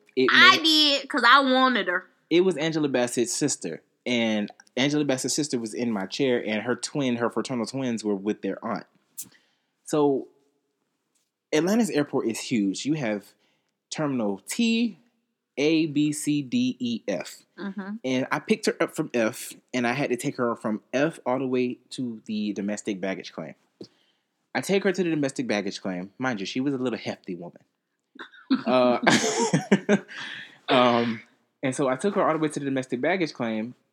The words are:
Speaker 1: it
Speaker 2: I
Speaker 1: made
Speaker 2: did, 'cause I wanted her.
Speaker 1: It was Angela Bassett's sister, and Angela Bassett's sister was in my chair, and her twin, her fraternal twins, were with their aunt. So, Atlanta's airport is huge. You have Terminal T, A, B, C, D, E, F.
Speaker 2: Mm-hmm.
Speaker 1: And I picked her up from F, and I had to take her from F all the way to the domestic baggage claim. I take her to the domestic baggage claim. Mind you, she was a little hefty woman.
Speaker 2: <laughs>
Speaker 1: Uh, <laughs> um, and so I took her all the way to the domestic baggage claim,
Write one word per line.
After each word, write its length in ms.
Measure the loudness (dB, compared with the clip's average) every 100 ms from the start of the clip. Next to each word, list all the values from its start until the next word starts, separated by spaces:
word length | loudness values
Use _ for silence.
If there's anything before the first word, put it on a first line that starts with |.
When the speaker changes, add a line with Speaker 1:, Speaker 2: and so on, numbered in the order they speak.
| _ 0
Speaker 1:
it 140 | 4
Speaker 2:
I 260 | 8 8 6
Speaker 1:
made 60 |
Speaker 2:
did, 460 | 4 4 4 2 -2
'cause 140 | 2 6
I 160 | 6
wanted 460 | 6 4 4 2 0
her. 180 | -4 -6 _ 0
Speaker 1:
It 100 | 4
was 160 | 4 2
Angela 320 | 0 2 2
Bassett's 440 | 2 2 0 0
sister, 480 | 0 -2 -2 -6 -10 _ _ -2
and 440 | 0 2 0 -2 -8 _ -2
Angela 300 | 0 2 0
Bassett's 300 | 0 -2 -2
sister 240 | -2 -4
was 140 | -4 -4
in 160 | -2
my 140 | -2 -4
chair, 360 | -2 0 0
and 200 | 0 -4
her 120 | -2 -4
twin, 420 | -4 -4 -2 0
her 120 | -2
fraternal 360 | -2 -4 -4 -4
twins, 360 | -4 -4 -4
were 120 | -2 -2
with 260 | -2 -4
their 220 | -4 -6 -6
aunt. 200 | -8 -10 _ _ -18 -16 _ _ _ _ _ -2
So, 420 | 2 4 2 -4 _ _ _ _ _ _ _ _ _ _ _ -2
Atlanta's 360 | 0 2 2 2
airport 380 | 0 0 0 -2
is 120 | -4
huge. 440 | -2 0 2 0 -2
You 100 | -2
have 320 | 0 -4 -6 _ _ _ _ _ -12
Terminal 520 | -6 -4 -2 -2 -4 -6
T, 500 | -2 0 2 0 -4 _ _ _ _ _ -2
A, 280 | 2 2 2
B, 260 | 2 0
C, 300 | 0 -2 -2
D, 340 | 0 0 0 -2
E, 220 | -4 -4 -4
F. 300 | -4 -6 -14 _ -12
Speaker 2:
Mm-hmm. 320 | -10 -8 -10 -8
Speaker 1:
And 240 | -2 -2 -2
I 80 | -2
picked 260 | 0 0 0
her 100 | -2
up 100 | -2 -4
from 140 | -2
F, 400 | 0 0 -2 -12 -16 _
and 140 | -4 -2
I 60 |
had 160 | -2 -2
to 80 | -2
take 180 | -4 -2
her 180 | -2 -2
from 240 | -4 -4 _
F 280 | 0 0 -2 -4
all 140 | -2
the 80 | 0
way 300 | 0 0 -4 -12
to 300 | -8 -8 -8 -6
the 260 | -4 -2
domestic 480 | -2 -4 -4 -4 -4
baggage 320 | -4 -6 -8
claim. 240 | -12 -12 -14 _ -20 -20 _ _ _ _ _ _
I 60 | -6
take 240 | 0 0
her 80 | 2
to 120 | 0
the 60 | 0
domestic 380 | 0 0 -2 -2
baggage 340 | -2 -2 -6
claim. 300 | -6 -6 -8 -6
Mind 240 | -4 -4
you, 40 | -6
she 140 | -4
was 140 | -2
a 40 | -2
little 220 | -4 -4
hefty 360 | -8 -10 -10 -12
woman. 260 | -12 -18
Speaker 2:
<laughs> 1000 | _ _ _ _ _ -20 -20 -10 -2 -2 2
Speaker 1:
Uh, 340 | 4 4 4 4 2 2 0 0 0 2 2 2
<laughs> 80 | 0 0 -14 -12 -12 -16 -12 2
um, 520 | 4 6 4 2 -4 -10 _ _ _
and 140 | -4 0
so 120 | 0
I 60 | 0
took 180 | 0 2
her 100 | 2
all 60 |
the 60 | 2
way 80 | 0
to 120 | -2
the 60 | -2
domestic 360 | -2 -2 -2
baggage 320 | 0 0 -2
claim, 420 | -4 -4 -4 -6 -10 _